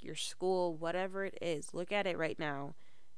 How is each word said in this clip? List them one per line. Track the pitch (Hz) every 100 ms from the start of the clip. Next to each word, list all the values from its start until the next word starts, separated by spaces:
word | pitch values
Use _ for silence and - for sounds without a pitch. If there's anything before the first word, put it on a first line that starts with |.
your | - 151
school, | - - 185 185 175 156
whatever | 165 175 190 190
it | 196 -
is. | 170 151 -
Look | - 180
at | 202 190
it | 170
right | 160 -
now, | 151 139 143 - - - -